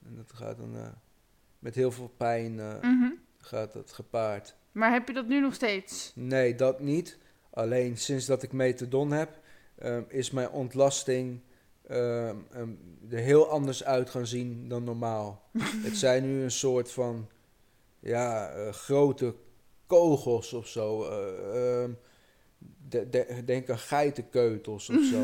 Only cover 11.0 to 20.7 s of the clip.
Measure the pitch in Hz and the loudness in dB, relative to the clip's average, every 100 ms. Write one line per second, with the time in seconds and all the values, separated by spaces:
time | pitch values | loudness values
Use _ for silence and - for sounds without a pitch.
11 | - 127 127 123 - _ _ _ - 123 | 0 0 -2 -8 -14 _ _ _ -6 -2
12 | 120 117 117 104 82 123 117 92 85 82 | 0 0 -4 -6 -12 -12 -10 -12 -18 -20
13 | 107 120 123 147 156 151 139 127 - 131 | -8 -2 6 8 8 4 0 -2 0 0
14 | 127 127 120 123 123 117 123 120 120 117 | 0 -4 -4 -4 -6 -8 -6 -6 -4 -4
15 | 117 110 104 101 _ 226 302 110 107 202 | -2 -4 -6 -10 _ -4 -4 -4 -4 0
16 | 131 127 135 135 131 117 139 127 120 - | 4 4 2 -2 -2 0 2 2 0 -2
17 | 123 117 110 _ _ _ _ _ _ _ | -4 -4 -10 _ _ _ _ _ _ _
18 | - 120 120 113 95 73 104 101 - 139 | -4 -2 0 -2 -4 -6 -8 -8 0 4
19 | 143 135 123 110 - _ _ _ - 180 | 4 4 -2 -4 -14 _ _ _ 4 6
20 | 170 143 127 117 - 120 110 | 8 4 2 0 -2 -8 -8